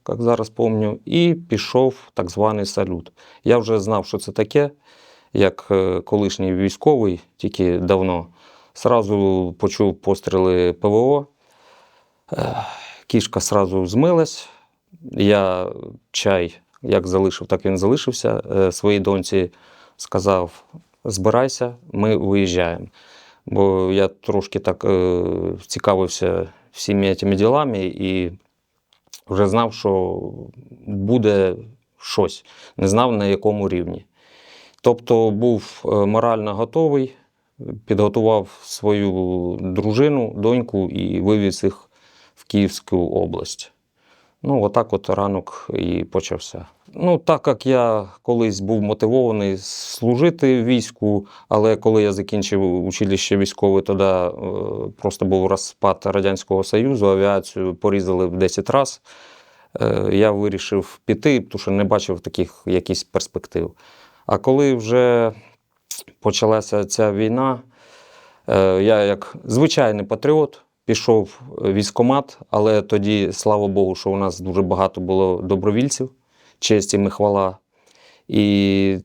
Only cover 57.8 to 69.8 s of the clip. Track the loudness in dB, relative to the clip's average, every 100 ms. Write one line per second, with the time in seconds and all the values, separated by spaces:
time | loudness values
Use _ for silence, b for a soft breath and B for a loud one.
57.8 | 0 0 0 0 0 0 -2 0 0 0
58.8 | 0 -6 B B B B B B B -4
59.8 | -2 0 0 4 4 2 -2 -4 -2 -2
60.8 | -4 -6 -4 0 2 2 0 -6 -2 0
61.8 | 2 0 0 -6 -6 -4 -6 -6 -2 -2
62.8 | -2 -6 -4 -6 -6 -8 -8 -6 -6 -10
63.8 | b b b b -4 -2 2 2 2 0
64.8 | 0 2 4 4 2 -2 B _ _ _
65.8 | -18 -16 -18 _ -2 2 2 2 0 -2
66.8 | -2 0 0 0 0 0 -2 -2 -8 b
67.8 | b b b b b b 0 2 4 4
68.8 | 4 4 2 -2 -6 -14 -4 2 2 2